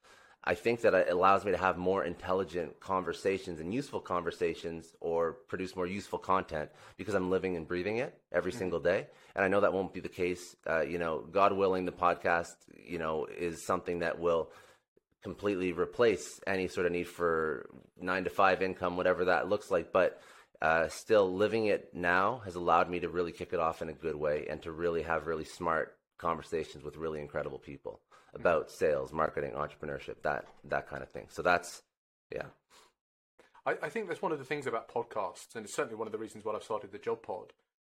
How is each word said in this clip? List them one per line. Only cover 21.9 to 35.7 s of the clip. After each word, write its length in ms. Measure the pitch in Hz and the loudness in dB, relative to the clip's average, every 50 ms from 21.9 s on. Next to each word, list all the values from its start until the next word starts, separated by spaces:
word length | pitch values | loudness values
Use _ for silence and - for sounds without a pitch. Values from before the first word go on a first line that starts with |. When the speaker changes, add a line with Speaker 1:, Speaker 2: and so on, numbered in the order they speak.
| - | -8
Speaker 1:
now 480 | - 87 87 90 92 95 104 120 131 104 | -2 2 4 4 6 4 4 2 -2 -6
has 100 | 95 85 | -8 -8
allowed 340 | 90 87 85 82 85 90 85 | -2 2 4 6 6 6 4
me 120 | 90 87 | 0 -4
to 80 | 85 85 | -4 -2
really 240 | 80 87 87 85 82 | -2 -2 -2 -2 -4
kick 200 | - 90 - - | -8 -10 -4 -2
it 80 | 87 | 0
off 220 | 82 80 82 - - | 0 0 0 -2 -6
in 60 | 80 | -8
a 40 | 78 | -8
good 240 | 73 - 80 76 | -6 -6 -6 -4
way 300 | 73 76 76 73 76 73 - | -2 0 0 0 0 -2 -4
and 140 | 76 78 - | -8 -8 -8
to 80 | 85 80 | -10 -8
really 300 | 76 85 87 85 85 78 | -2 -2 0 0 0 0
have 240 | 80 82 80 76 | 0 0 0 0
really 180 | 80 82 80 78 | -2 -4 -4 -6
smart 540 | - - - 90 85 80 80 76 - - _ _ _ _ | -8 -10 -4 -2 0 2 0 0 -2 -8 _ _ _ _
conversations 680 | _ - 85 82 80 71 - - 80 78 - - 76 65 | _ -2 -2 -2 -2 -4 -4 -4 -4 -4 -4 -10 -12 -12
with 120 | 73 71 | -12 -10
really 240 | 76 80 80 78 76 | -6 -6 -6 -6 -6
incredible 380 | 73 71 - 76 71 73 69 65 | -8 -6 -6 -4 -4 -4 -8 -10
people 420 | - - 71 69 _ - - - _ _ - - _ _ - | -12 -14 -16 -12 _ -14 -14 -14 _ _ -20 -20 _ _ -16
about 360 | - 71 90 85 78 65 - | -2 2 2 2 2 0 -2
sales, 400 | - - 90 80 73 69 67 67 | -6 0 2 2 2 2 0 -4
marketing, 420 | 71 80 78 78 - - 73 67 58 | 0 0 0 0 0 -2 -4 -4 -4
entrepreneurship, 640 | 67 73 73 - - - 76 71 67 - - - - - | -4 -6 -6 -6 -10 -10 -8 -8 -8 -8 -10 -14 -6 -4
that, 220 | 78 73 62 - - - - - | -2 -2 -2 -6 -10 -18 -20 -10
that 220 | 69 73 71 - - | -4 -4 -4 -4 -4
kind 140 | 71 69 65 | -10 -12 -12
of 60 | - | -10
thing. 160 | _ - 52 - | _ -14 -14 -12
So 100 | - - | -10 -2
that's, 420 | 76 85 87 87 - - - - _ _ _ _ _ _ _ _ _ _ | 2 4 4 4 2 -2 -14 -16 _ _ _ _ _ _ _ _ _ _
yeah. 160 | - - - - - _ _ _ _ - - _ _ _ _ _ _ _ _ _ _ _ - _ _ - _ | -8 -8 -8 -10 -12 _ _ _ _ -20 -20 _ _ _ _ _ _ _ _ _ _ _ -20 _ _ -8 _
Speaker 2:
I, 120 | 131 - - - | -4 -4 -2 -4
I 40 | 156 | -6
think 180 | - 226 214 | -6 -6 -6
that's 140 | 180 160 - | -6 -6 -4
one 120 | - 180 160 | -2 -4 -4
of 60 | 147 | -4
the 60 | 131 | -4
things 220 | 131 156 147 135 | -6 -6 -4 -4
about 260 | 127 110 113 - - - | -2 -2 -4 -4 -4 -4
podcasts, 640 | 123 117 - - - - 87 90 - - - - | -4 -4 -4 -4 -4 -4 -4 -6 -10 -18 -14 -12
and 100 | 117 107 | -12 -12
it's 100 | 101 | -8